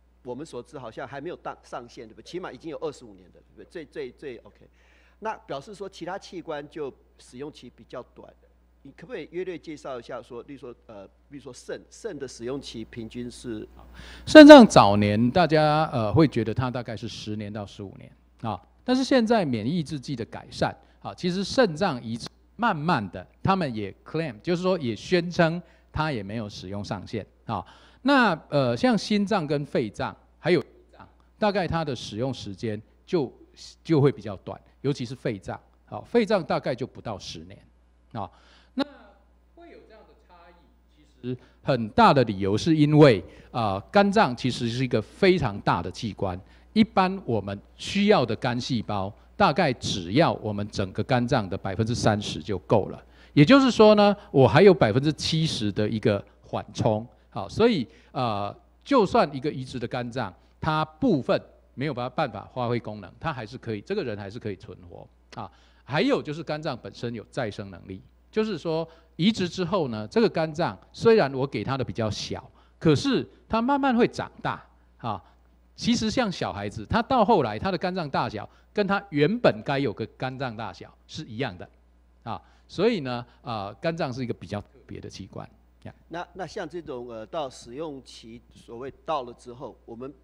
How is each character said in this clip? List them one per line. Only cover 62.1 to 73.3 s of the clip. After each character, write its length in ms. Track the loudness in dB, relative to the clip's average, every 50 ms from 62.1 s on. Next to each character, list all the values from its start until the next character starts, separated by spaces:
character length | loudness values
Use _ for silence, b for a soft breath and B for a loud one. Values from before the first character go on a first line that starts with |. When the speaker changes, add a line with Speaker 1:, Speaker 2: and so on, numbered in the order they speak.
| -4 -4 -4 -4 -6 -10 -14 -12
Speaker 2:
发 160 | -8 -6 -4 -2
挥 120 | -2 -4
功 200 | -6 -8 -12 -14
能， 120 | -16 -18 -16 -10
它 120 | -10 -8
还 140 | -8 -8 -10
是 100 | -12 -14
可 200 | -14 -10 -10 -10
以， 60 | -8
这 120 | -8 -6 -6
个 100 | -6 -6
人 140 | -6 -8 -8
还 100 | -10 -12
是 120 | -12 -12
可 100 | -10 -10
以 60 | -10
存 200 | -10 -14 -18 -20 -20 -20 -20
活 180 | -20 -20 -20 -20 _ _ _ _ -16 -16
啊。 120 | -16 -16 b b b b b b b
还 180 | -6 -2 -2
有 180 | 0 0 0 -2
就 140 | -4 -6 -10
是 80 | -10
肝 180 | -8 -8 -8 -6
脏 160 | -6 -6 -8 -8
本 100 | -10 -14 -12
身 180 | -10 -10 -8 -8
有 100 | -10 -12 -10
再 220 | -8 -8 -6 -6
生 180 | -8 -10 -12 -14
能 100 | -16 -16 -16 -16
力， 140 | -16 -16 -16 -20 _ _ _ _
就 120 | -4 -4 -4
是 140 | -4 -6 -6
说 300 | -6 -4 -4 -4 -6 b b b b b _ 0
移 140 | 0 0
植 160 | 2 0 -2 -4
之 160 | -4 -4 -4
后 260 | -2 -2 -2 -2 -2
呢， 180 | -4 -8 -8 -2
这 120 | 0 2
个 80 | 2 2
肝 240 | 2 -2 -4 -4
脏 240 | -4 -4 -4 -4 -6 -8 -16 _
虽 220 | -10 0 4 4 6
然 180 | 6 4 2
我 140 | 0 -4 -4
给 180 | -4 -4 -6 -4
它 140 | -4 -4 -4
的 60 | -4
比 100 | -6 -4
较 160 | -4 -4 -4
小， 400 | -4 -6 -8 -10 -10 -12 -14 -16 b b b b b b
可 160 | 2 2 2
是 320 | 2 2 0 -2 -2 -2 b